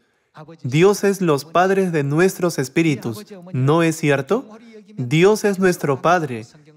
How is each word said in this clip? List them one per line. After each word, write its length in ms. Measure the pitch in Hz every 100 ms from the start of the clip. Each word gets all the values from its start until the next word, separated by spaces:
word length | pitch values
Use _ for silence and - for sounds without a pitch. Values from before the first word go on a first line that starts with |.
| _ _ _ - 151 165
Dios 420 | 131 139 190 202
es 180 | 196 196
los 220 | 180 143
padres 480 | 143 170 185 196 185
de 120 | 165
nuestros 560 | 139 151 190 190 175 160
espíritus, 680 | 131 - 165 135 123 107 - - -
¿no 300 | 131 131 160
es 160 | 165 160
cierto? 500 | 151 139 135 214 269 214 233 220 214 214
Dios 480 | 123 151 185 214 208
es 120 | 190
nuestro 440 | 190 175 147 135
Padre 440 | 156 180 151 117 107 _ _